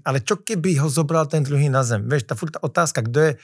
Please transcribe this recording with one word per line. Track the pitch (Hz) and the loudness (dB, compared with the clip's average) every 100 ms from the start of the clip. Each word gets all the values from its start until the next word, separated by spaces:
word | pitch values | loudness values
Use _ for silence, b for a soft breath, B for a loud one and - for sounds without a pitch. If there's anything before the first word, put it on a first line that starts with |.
| - | -2
ale | 131 | -2
čo | - 214 | -2 -2
keby | - 196 180 139 | -2 -2 0 0
ho | 151 | 2
zobral | 143 151 165 151 | 0 2 0 2
ten | 160 | 0
druhý | 139 143 147 | 0 2 2
na | 131 | 2
zem? | 120 107 117 | 2 0 0
Vieš, | 143 110 | -2 -2
tá | 117 | -6
furt | 170 | -6
tá | - | -6
otázka, | 151 - 165 - | -4 0 0 -2
kto | 113 139 | 0 2
je | 156 131 | 2 0